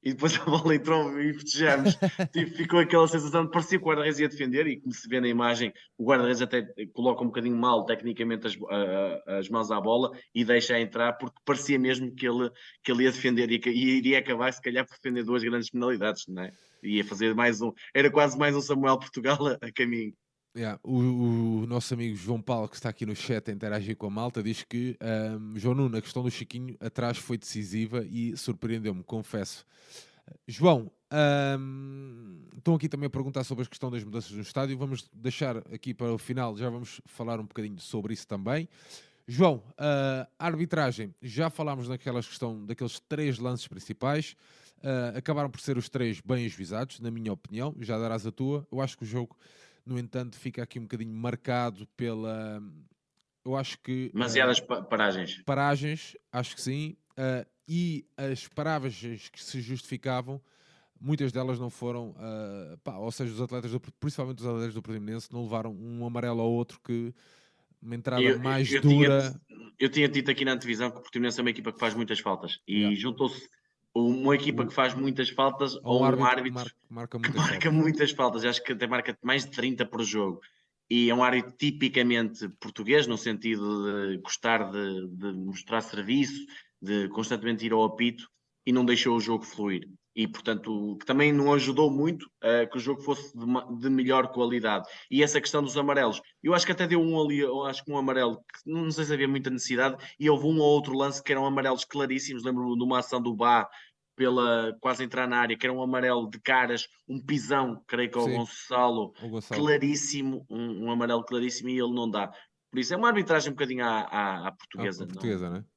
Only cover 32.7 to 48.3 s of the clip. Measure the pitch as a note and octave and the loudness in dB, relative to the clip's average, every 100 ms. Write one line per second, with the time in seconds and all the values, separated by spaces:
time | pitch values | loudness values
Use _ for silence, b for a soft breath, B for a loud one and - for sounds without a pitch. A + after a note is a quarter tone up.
32.7 | E3 D#3 C#3+ C#3+ C3+ C3+ C3+ B2+ A#2+ B2 | 2 2 -2 -4 -4 -4 -4 -6 -6 -8
33.7 | - B2+ A#2+ G#2 A2 G#2+ G#2 G#2 - C3+ | -6 -6 -6 -6 -8 -8 -12 -8 -4 -4
34.7 | C3 C#3 C3 - - A#2 B2+ C#3 A2+ - | -4 -6 -8 -10 -8 -8 -4 -4 -4 -10
35.7 | - - A#2+ A#2+ A2+ - B2+ B2 G#2 B2 | -12 -10 -6 -4 -4 -4 -4 -4 -4 -6
36.7 | A#2 B2 - - - A#2 A2+ G#2+ - G#2+ | -6 -12 -16 -20 -10 -6 -6 -8 -8 -10
37.7 | G2 - A2+ G#2 G#2+ - G2+ G2 C#3+ E3 | -10 -8 -6 -6 -8 -8 -8 -2 -2 -4
38.7 | B B B B B - B2 F3+ C3 G#2 | B B B B B -10 4 4 4 -6
39.7 | - D3 C#3+ C3+ C3 B2+ _ E3 E3 E3+ | -4 0 0 0 -2 -6 _ -4 -2 -2
40.7 | D#3+ C#3 B2 G#2+ - B2+ A#2 E3 - D3+ | 0 0 0 -8 -10 -10 -2 -2 -2 -6
41.7 | C#3 B2 B2+ - A#2+ A2+ - A#2+ A2 G#2 | -4 -6 -6 -4 -4 -6 -8 -8 -8 -10
42.7 | A#2 B2 - _ D3+ D3+ B2 B2 B2 - | -6 -6 -8 _ -4 -2 -2 -4 -6 -8
43.7 | F#2 - - B2+ D3 D#3 - b b b | -14 -12 -4 -2 -2 -4 -12 b b b
44.7 | b C3+ C3 A#2+ A2+ C3 D3 C#3+ A#2 - | b -4 -4 -4 -6 -4 -2 -2 -6 -4
45.7 | B2 - C3 A#2+ G#2 - B2+ A#2 F2+ F#2 | -4 -2 -4 -4 -4 -4 -2 -2 -6 -8
46.7 | A2 C3 - A#2 A#2 A2 F#2+ - G#2+ C#3 | -6 -8 -8 -10 -6 -6 -8 -8 -6 -6
47.7 | D#3 A2+ A2 A2+ A2+ G#2+ | -6 -6 -4 -2 -4 -6